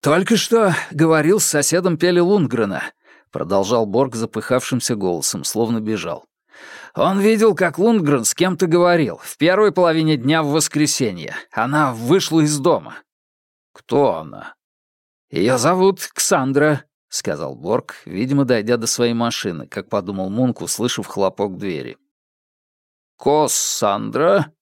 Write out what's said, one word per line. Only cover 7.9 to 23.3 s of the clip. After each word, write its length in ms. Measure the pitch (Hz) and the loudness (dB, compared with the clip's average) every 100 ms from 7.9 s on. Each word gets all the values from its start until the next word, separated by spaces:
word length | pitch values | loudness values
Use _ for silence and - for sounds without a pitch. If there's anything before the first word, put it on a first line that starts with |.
| 226 151 143 | 2 2 0
с 100 | 110 | 0
кем-то 320 | - 180 170 180 | -2 -2 0 2
говорил 520 | 170 175 175 131 - | 4 4 4 0 -4
в 140 | - - | -14 -2
первой 360 | 156 190 214 | 2 4 2
половине 440 | 185 175 160 156 151 | 4 2 2 2 0
дня 260 | 123 160 | 2 0
в 60 | 151 | 2
воскресенье. 840 | 151 151 151 147 - 120 90 78 - - | 0 0 0 0 0 -2 -4 -10 -12 -10
Она 400 | - 117 147 147 | -4 -2 0 0
вышла 480 | 113 120 185 - 160 | -2 2 2 4 2
из 180 | 151 151 | 2 2
дома». 380 | 139 127 71 - _ _ _ _ _ _ _ | 0 0 -2 -20 _ _ _ _ _ _ _
«Кто 440 | - _ 131 139 82 | -20 _ 2 2 0
она?» 380 | 80 50 - - _ _ _ _ _ _ _ | -8 -16 -18 -20 _ _ _ _ _ _ _
«Ее 280 | - 98 127 | -2 0 2
зовут 500 | 139 185 190 190 - | 2 2 2 2 -6
Ксандра», 720 | - - 180 131 135 151 143 - _ _ | -6 0 0 2 2 2 2 -4 _ _
сказал 440 | - - 76 76 | -10 -6 -6 -8
Борг, 420 | 65 78 110 - - - | -10 -2 -2 -4 -20 -12
видимо, 380 | 92 127 139 | -6 -2 0
дойдя 320 | 131 120 107 120 | 2 0 0 -2
до 80 | 113 | -2
своей 260 | - 120 | 0 0
машины, 540 | 117 117 110 104 82 - | 0 -2 -4 -6 -8 -10
как 240 | - - | -12 -6
подумал 400 | 104 92 98 95 | -6 -4 -6 -6
Мунк, 320 | 101 127 113 | -2 -2 -2
услышав 440 | 87 - 117 - 101 | -6 -4 -4 -4 -8
хлопок 520 | - 95 - 101 92 | -2 -2 -2 -6 -6
двери. 400 | 98 80 64 - _ _ _ _ _ _ _ _ _ _ _ _ | -8 -8 -10 -16 _ _ _ _ _ _ _ _ _ _ _ _
«Косандра?» 1300 | - | 0